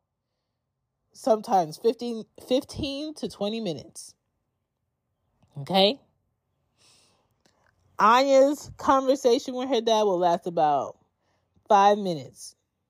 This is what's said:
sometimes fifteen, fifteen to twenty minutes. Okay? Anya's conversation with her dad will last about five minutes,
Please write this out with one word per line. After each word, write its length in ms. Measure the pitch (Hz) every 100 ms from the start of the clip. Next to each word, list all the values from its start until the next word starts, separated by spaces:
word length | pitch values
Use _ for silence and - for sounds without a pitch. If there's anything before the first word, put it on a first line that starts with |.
| _ _ _ _ _ _ _ _ _ _ _
sometimes 680 | - 269 220 214 196 160 156
fifteen, 460 | 226 262 240 220 208 - -
fifteen 680 | 262 - - 285 277 311
to 140 | 302 196
twenty 320 | - 202 226
minutes. 540 | 208 151 - - - _ _ _ _ _ _ _ _ _ _ _ _ _ _ 143
Okay? 420 | 139 190 202 277 _ _ _ _ _ _ _ _ _ _ _ _ _ _ _ _ _ _ _ -
Anya's 720 | 202 240 277 269 277 294 - -
conversation 800 | - 269 269 269 254 247 -
with 140 | 254 262
her 100 | 254
dad 220 | 226 220
will 160 | 208 175
last 280 | 180 175 180
about 520 | 170 151 143 110 - _ _ _ _ _ _ -
five 300 | 208 202 208
minutes, 560 | 190 156 123 - - _ _ _ _